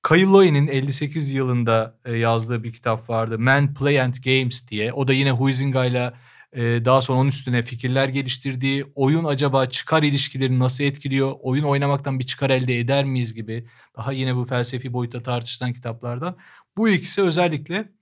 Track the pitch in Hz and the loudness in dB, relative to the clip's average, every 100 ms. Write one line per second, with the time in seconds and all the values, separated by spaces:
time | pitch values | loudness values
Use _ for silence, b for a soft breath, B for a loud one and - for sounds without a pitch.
0 | - 165 190 196 190 143 143 139 139 135 | 4 4 6 8 8 6 2 0 -2 -4
1 | 147 156 139 135 131 123 117 113 110 _ | -4 -4 -4 -2 0 0 2 2 0 _
2 | 123 117 117 113 113 120 117 117 123 113 | -6 0 2 0 -2 -6 -6 -8 -4 -4
3 | 117 113 113 113 123 139 143 143 139 143 | -4 -4 -2 -2 2 4 2 0 0 2
4 | 127 127 131 131 127 - - 104 110 139 | 0 -2 0 2 2 -6 -8 -4 -4 -2
5 | 131 135 139 123 135 127 139 131 127 123 | 0 2 2 2 0 0 0 0 0 0
6 | 123 B B B B 131 117 120 120 131 | -4 B B B B -4 0 0 4 2
7 | 123 127 135 131 - 123 117 120 127 131 | 4 2 2 0 0 -2 -2 -6 -2 0
8 | 135 135 127 - - 127 135 139 139 - | 0 -2 -4 -6 -6 -4 -2 -2 -6 0
9 | 135 160 165 139 143 135 127 - - 160 | 2 2 0 0 2 2 0 -2 0 2
10 | 147 139 - 131 131 127 123 127 143 143 | 4 2 -2 -2 0 2 2 2 -2 -2
11 | 143 135 135 135 131 131 147 139 143 139 | -4 0 0 -2 -2 0 2 0 2 0
12 | 143 131 127 - 135 131 127 120 120 139 | -2 -4 -4 -2 2 2 2 -2 0 0
13 | 139 127 117 110 107 113 117 b b - | 0 -2 -4 -6 -10 -10 -10 b b -12
14 | 110 135 131 127 123 127 120 123 127 123 | -8 -4 -2 -2 -2 -2 -2 -4 -6 -6
15 | 120 120 117 120 117 - 127 120 123 113 | -6 -8 -6 -6 -6 -6 -6 -6 -10 -10
16 | 120 120 165 185 B B B - 220 185 | -8 -6 -8 -10 B B B -2 2 2
17 | - - 190 160 175 151 147 180 214 _ | 0 0 0 2 0 0 -6 -8 -8 _